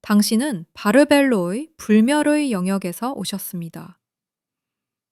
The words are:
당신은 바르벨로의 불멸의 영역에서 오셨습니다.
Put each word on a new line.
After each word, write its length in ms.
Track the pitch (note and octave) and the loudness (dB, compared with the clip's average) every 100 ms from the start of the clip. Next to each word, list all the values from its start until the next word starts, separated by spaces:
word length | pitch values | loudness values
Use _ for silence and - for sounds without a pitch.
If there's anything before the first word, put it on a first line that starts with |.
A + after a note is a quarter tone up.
당신은 640 | - G#3 G#3 A3+ C#4+ G#3 E3 | 0 2 2 0 -2 -6 -10
바르벨로의 1040 | - G#3 A3+ D4 C#4+ C#4 A3+ F3 G#3 D#4 _ | -8 0 2 4 4 4 2 -2 -4 -8 _
불멸의 760 | - G#3+ A3+ D4 D4 D4+ C#4+ | 2 4 4 2 2 0 0
영역에서 600 | G#3 F3+ G3 F#3 E3+ A#3 | -2 -2 -2 -4 -8 -8
오셨습니다. 880 | C#4 F#3 G3 - F3+ E3 E3 E3 F3+ _ _ _ _ _ _ _ _ _ _ _ | -6 -8 -8 -10 -12 -12 -14 -20 -20 _ _ _ _ _ _ _ _ _ _ _